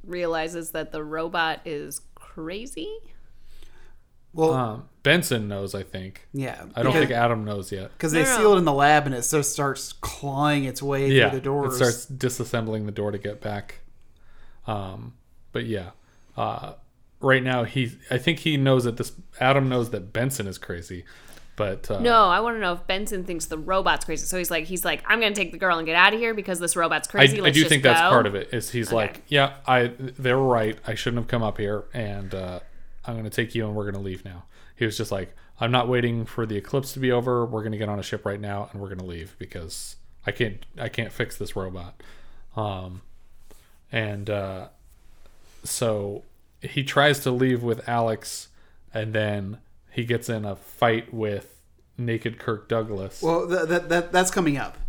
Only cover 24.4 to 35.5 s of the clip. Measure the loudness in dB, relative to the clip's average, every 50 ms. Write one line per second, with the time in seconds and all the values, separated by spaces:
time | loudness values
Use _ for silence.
24.4 | -2 -2 -2 -2 -2 -4 -4 -4 -2 -2 -2 0 2 2 2 4 2 2 0 0
25.4 | -2 -4 -4 0 2 2 2 2 0 2 6 8 8 8 6 4 0 -2 -2 -2
26.4 | -4 -4 -4 -2 -2 -2 0 2 2 2 2 0 -2 2 6 8 8 8 8 6
27.4 | 2 4 6 6 6 6 6 6 6 6 6 6 6 8 6 6 6 4 0 -4
28.4 | -4 -4 -4 -6 -4 -4 -4 -4 -2 0 0 0 0 0 -4 -8 -4 0 2 4
29.4 | 4 2 0 -2 0 4 4 4 4 2 0 -6 -10 -10 -6 -2 2 2 4 4
30.4 | 4 4 4 4 2 0 -2 -4 -6 -8 -6 -4 -2 -2 -2 -2 -2 -2 0 0
31.4 | 0 0 -2 -2 -2 -2 -2 -4 -6 -6 -6 -6 -6 -6 -6 -6 -8 -8 -8 -8
32.4 | -8 -8 -8 -10 -12 -14 -14 -14 -14 -12 -12 -12 -10 -8 -6 -6 -6 -6 -4 -4
33.4 | -4 -2 -2 -4 -2 -2 -2 -4 -4 -4 -6 -6 -6 -8 -8 -8 -10 -14 -16 -16
34.4 | -18 -20 -20 -20 -20 -14 -6 -4 -2 -2 -2 -4 -4 -4 -4 -4 -6 -8 -12 -16
35.4 | -20 -16